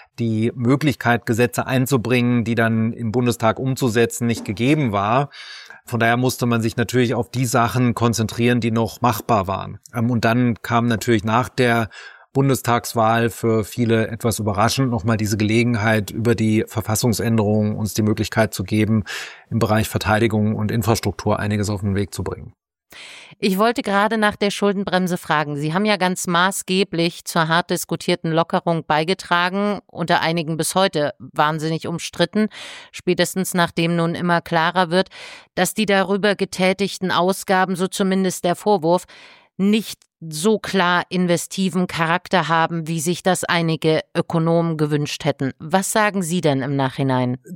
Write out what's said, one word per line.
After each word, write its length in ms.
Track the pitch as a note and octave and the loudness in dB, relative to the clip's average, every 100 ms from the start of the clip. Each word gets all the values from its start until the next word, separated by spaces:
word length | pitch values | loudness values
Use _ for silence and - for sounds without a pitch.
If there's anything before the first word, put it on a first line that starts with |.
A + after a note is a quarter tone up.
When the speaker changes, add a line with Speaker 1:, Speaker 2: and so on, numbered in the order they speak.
| - - | -16 -6
Speaker 1:
die 340 | A#2 A2 A2+ C3+ | -2 0 -2 0
Möglichkeit, 720 | A#2+ C#3 D3+ A#2+ A#2+ A#2+ - | 0 2 0 0 0 0 0
Gesetze 400 | A2+ A#2+ - - | 0 0 0 -2
einzubringen, 800 | B2+ C3 C#3 A2 B2 B2 A#2+ A2 | -2 0 0 2 0 2 0 0
die 100 | A#2 | 0
dann 380 | A2+ A2+ A2+ | 2 0 -2
im 180 | - A2+ | -4 -2
Bundestag 480 | B2 B2 A2+ A2+ G#2 | 0 0 2 0 0
umzusetzen, 640 | C3 B2+ C3+ A2 A#2 - A#2 | -2 0 0 2 2 0 -2
nicht 180 | A2+ | -2
gegeben 480 | - G2+ B2 D#3 C3 | -4 -2 0 2 0
war. 380 | G2+ G2+ B2+ C#3+ - - - - - - | 0 0 0 0 -8 -18 -18 -20 -20 -6
Von 140 | A#2 | 0
daher 180 | A2+ A#2+ | 2 2
musste 300 | B2+ - B2 | 0 0 0
man 160 | A#2 | 2
sich 140 | A2 A#2 | 0 -2
natürlich 360 | A#2 B2+ A#2+ | 0 2 2
auf 160 | A#2 A#2 | 0 -4
die 160 | B2 B2+ | -4 0
Sachen 480 | B2+ A#2 B2+ B2+ | 2 2 2 0
konzentrieren, 640 | A2 A#2+ A#2 G#2+ - A#2+ B2 | 2 0 2 -2 0 2 2
die 120 | A2+ | 0
noch 300 | A2+ A2 - | 0 -2 0
machbar 460 | A#2+ A2+ - A2+ F#2+ | -2 0 0 0 0
waren. 300 | F#2+ G2 G2+ - | -4 -8 -14 -10
Ähm, 160 | B2 A#2 | -4 0
und 160 | A#2+ A2+ | 0 2
dann 300 | A#2 B2 G#2+ | 2 2 0
kam 240 | - A#2 A#2+ | -2 0 2
natürlich 360 | A2 - A2+ | 0 0 0
nach 240 | A2+ A2+ B2+ | 2 0 0
der 420 | - B2 A#2 A2 - - - _ | 0 2 2 -2 -8 -20 -20 _
Bundestagswahl 960 | C#3 C#3 B2 - A#2 - A#2+ A2 A#2 A#2 | 0 2 0 0 -2 0 0 2 2 0
für 340 | - A2+ A2 | 0 0 0
viele 440 | G2+ - A#2 A2+ G#2+ | 0 -2 0 2 0
etwas 300 | A2 A#2+ G#2 | -2 -4 -2
überraschend 520 | G#2+ G2 A2+ - C3 | -2 0 0 2 0
nochmal 240 | A#2 G#2 A2 | 0 0 0
diese 220 | G#2 G#2+ | 0 0
Gelegenheit, 720 | G#2+ A2+ A#2+ A#2 G#2+ A2 F#2+ | 2 2 2 0 2 0 0
über 240 | - A2+ A2+ | -2 0 2
die 300 | A2 A2 - | 2 2 0
Verfassungsänderung 1120 | A2+ - A2 B2+ G2+ G#2+ A2+ G#2 G#2+ G#2+ G#2 | -4 -4 0 0 0 2 2 2 2 0 -2
uns 160 | G#2+ | -4
die 80 | - | 0
Möglichkeit 520 | G#2+ A2 G#2 - G#2+ | 0 0 0 0 0
zu 120 | - F#2+ | -2 -2
geben, 400 | G#2+ G#2+ A2 - - - - _ | 0 2 2 0 -8 -12 -16 _
im 100 | A2+ | 0
Bereich 280 | G#2+ G#2+ G#2+ | 2 2 0
Verteidigung 640 | G#2 - G#2+ A#2 A2 G#2+ | -2 0 2 2 2 0
und 160 | G#2+ G#2 | 0 -2
Infrastruktur 680 | A2 A2 A2+ G#2 - G#2+ G#2 | 0 0 0 -2 -4 -2 0
einiges 300 | G#2 G#2 G2+ | 0 -2 -2
auf 100 | G#2 | -2
den 160 | G2+ G2 | -2 -2
Weg 180 | G2+ | -2
zu 120 | - F2+ | -6 -8
bringen. 260 | - - - _ _ _ - - - - - | -8 -14 -20 _ _ _ -20 -20 -20 -20 -2
Speaker 2:
Ich 180 | G3 F#3 | 0 4
wollte 260 | A3 B3 | 2 2
gerade 340 | G#3+ G3 G#3+ A3+ | 0 2 2 2
nach 180 | G#3 G3+ | 0 2
der 160 | G3+ | -2
Schuldenbremse 640 | - G3+ G3 G3 F3+ F#3 F3+ | 2 0 2 0 0 2 -2
fragen. 380 | - D3+ D3 C#3+ | 0 0 0 -2
Sie 180 | D3+ | -2
haben 120 | E3+ G#3+ | 0 0
ja 100 | G3+ | 2
ganz 320 | F#3 F#3 - | 0 -2 0
maßgeblich 960 | E3+ F#3 F#3+ - F#3 G3 E3 E3+ - | 2 2 -2 -2 0 0 0 -2 -2
zur 240 | - F3 D#3+ | -4 0 2
hart 220 | E3 - | 0 0
diskutierten 640 | F3+ - E3+ - F3 E3+ | -4 -4 -4 -2 -2 0
Lockerung 500 | D#3+ E3+ F3+ - E3 - | 0 0 -2 0 -2 0
beigetragen, 920 | D3+ D#3+ F#3+ - F3 F3 F#3+ G#3 G3+ - | 0 0 -4 0 0 2 0 -2 -4 -8
unter 320 | - E3+ F3 | -6 0 2
einigen 380 | D#3 E3 D3+ D#3+ | 2 -2 -2 -4
bis 180 | D#3+ F#3 | -2 2
heute 380 | F#3+ D#3 D3 - | 2 0 -2 -4
wahnsinnig 680 | B2+ - D3+ D#3 D#3 D#3+ - | -8 0 0 0 -4 -4 -4
umstritten, 640 | E3+ - - E3+ G#3 G#3+ - - - - | -8 -6 -2 0 0 -2 -4 -18 -18 -18
spätestens 600 | - - F3+ F3 F#3+ F3+ | -6 -2 0 0 -2 -2
nachdem 420 | F#3 E3+ - E3 E3+ | 0 0 0 0 0
nun 180 | E3 | -2
immer 280 | E3 F3 E3+ | -2 0 -2
klarer 480 | - E3+ D#3+ F3+ F3 | 0 0 2 0 2
wird, 180 | F3+ F#3+ - - - - - | 0 -2 -8 -20 -20 -8 -2
dass 180 | F#3 | -2
die 120 | - G#3+ | 0 2
darüber 500 | G3 F3+ G3+ G3+ F#3+ | 2 2 0 0 0
getätigten 760 | F#3+ - F#3 F#3+ G3 - F#3 | -4 0 0 0 -4 -4 -2
Ausgaben, 680 | C3 F3+ F#3+ - F#3 F#3 F3+ | 0 0 -2 0 0 0 -2
so 100 | F#3 | -4
zumindest 560 | - F#3+ F#3+ F#3+ - | -2 0 0 0 -2
der 140 | F3 F3 | -2 0
Vorwurf, 480 | G#3+ G3+ D#3+ F3+ - - - - _ - | 0 2 2 0 -2 -18 -20 -20 _ -2
nicht 440 | G3 G#3+ F#3+ - _ _ E3 | 2 2 0 -12 _ _ -12
so 320 | D#3 G3 G#3 | -2 0 0
klar 440 | - F#3+ F3 F3 - | 0 0 2 2 0
investiven 800 | F#3 F3+ E3+ - - F#3+ E3+ F3+ | 0 2 0 -2 -4 -2 0 -2
Charakter 600 | - E3 F3 - F#3 D3+ | -2 0 0 0 0 2
haben, 400 | E3 E3 E3+ D#3 | 2 2 -2 -4
wie 120 | E3 | -4
sich 220 | D3 E3+ | -2 0
das 220 | F#3+ F3 | 0 0
einige 580 | - E3+ E3 D#3+ D#3+ D#3 - E3+ | 0 0 0 0 2 0 0 -4
Ökonomen 580 | - E3+ D#3+ E3+ E3+ D#3 | -2 0 2 2 2 0
gewünscht 480 | D3+ D3 D3 - | 0 0 -2 -2
hätten. 280 | D#3 - C3+ - | -4 -2 -4 -6
Was 320 | D3+ F#3 G3 | -2 -2 0
sagen 320 | A3+ G#3 G3 | 0 0 0
Sie 180 | E3 F3+ | -2 0
denn 200 | E3 C3+ | 2 0
im 140 | C3+ C#3 | 0 -2
Nachhinein? 640 | C3 - C3+ B2+ B2 B2 - | -2 0 0 0 0 -4 -10